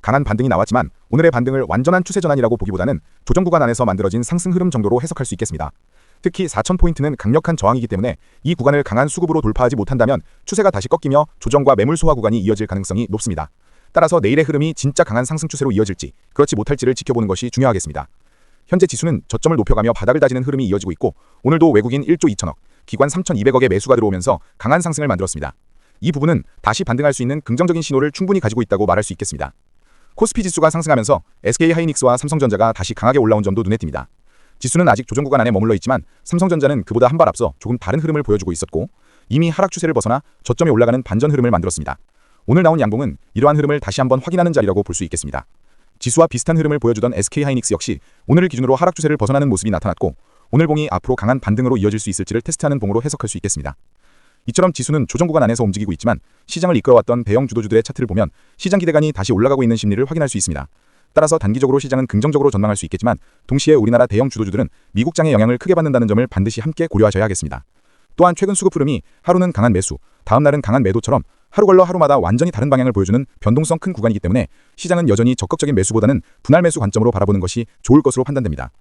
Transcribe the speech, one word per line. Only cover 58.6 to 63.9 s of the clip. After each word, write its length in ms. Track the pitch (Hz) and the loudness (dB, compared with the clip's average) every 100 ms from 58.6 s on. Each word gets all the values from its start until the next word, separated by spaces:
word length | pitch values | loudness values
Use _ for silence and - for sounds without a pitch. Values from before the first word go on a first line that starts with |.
| 185 196 | -2 2
기대감이 320 | 170 151 156 | 4 4 2
다시 200 | 135 101 | -2 0
올라가고 300 | 101 123 135 | 2 4 4
있는 120 | 120 | 2
심리를 300 | 113 104 101 | 2 0 -2
확인할 240 | 135 160 143 | -2 -2 -2
수 80 | 104 | -2
있습니다. 320 | 92 71 69 _ _ _ _ | -4 -6 -10 _ _ _ _
따라서 240 | - 151 160 | 2 4 2
단기적으로 400 | 101 120 131 139 | 0 0 2 0
시장은 280 | 135 131 127 | 0 -4 0
긍정적으로 440 | 104 135 143 139 | 0 2 2 2
전망할 260 | 107 107 101 | 2 0 -2
수 80 | |
있겠지만 320 | 82 92 113 101 _ _ - | -6 -4 -2 -2 _ _ -4
동시에 260 | 135 - | -2 4
우리나라 340 | 151 110 | 4 4